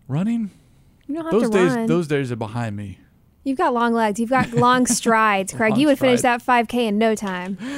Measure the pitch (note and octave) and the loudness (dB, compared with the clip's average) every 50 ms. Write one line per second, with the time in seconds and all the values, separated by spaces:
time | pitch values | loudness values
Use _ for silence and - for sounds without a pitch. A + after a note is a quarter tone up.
0 | _ - B2+ D3+ F#3+ A3 A#3 A#3 A3 F#3+ - - _ _ _ _ _ _ _ _ | _ -6 -4 -4 -2 -2 -2 -4 -4 -8 -10 -16 _ _ _ _ _ _ _ _
1 | _ - C#4 E4+ D#4+ D#4+ B3 G#3+ B3 A#3 G#3+ G3 F3+ F3 B3 A#3 A3+ A3+ D#3+ F3 | _ -10 -8 -8 -4 0 0 0 2 2 2 4 4 2 2 0 0 0 0 0
2 | F3 C#3+ D3 C#3 C#3 B2 A#2+ A2 A2+ G#2 G#2+ A#2+ A#2+ A2+ G#2 G2+ G#2 G2 F2 - | 0 0 -2 -2 -2 -2 -4 -6 -6 -6 -6 -6 -6 -6 -6 -8 -10 -12 -14 -16
3 | - _ _ _ _ _ _ _ - C#4 C4+ C4 F#4 D4+ B3 A#3 A#3 A#3 A#3 A#3 | -20 _ _ _ _ _ _ _ -8 -6 -4 -2 0 0 0 0 0 0 0 0
4 | A3+ G#3+ G3+ G#3+ A3+ A3 C4 B3+ - - A#3 A#3 A#3+ B3 B3+ B3+ B3+ A#3+ A#3+ - | 0 0 -2 -2 -2 0 0 0 0 0 0 2 4 4 4 4 2 0 0 0
5 | - A#3 A3+ A3 A3 G#3+ G3+ G3 F#3+ G3 - - A3+ A3 G#3+ A3+ D4 D4+ C#4 C4 | 0 2 2 4 4 4 2 0 -2 -4 -4 -2 0 2 2 4 4 4 2 4
6 | C#4 C4 B3 A#3+ - B3+ A#3+ A#3+ - - B3 A#3+ A#3 A3 - A#3+ A#3+ A3 G3+ G#3 | 4 2 2 2 2 0 0 0 0 0 2 2 2 0 -2 -2 -2 0 0 2
7 | A3+ A3+ A3 G#3+ A3 G3 F#3 F3+ F3+ F#3+ G3+ F3+ G#3 C4 C#4+ | 2 2 0 0 -4 -6 -6 -6 -8 -8 -10 -10 -10 -10 -8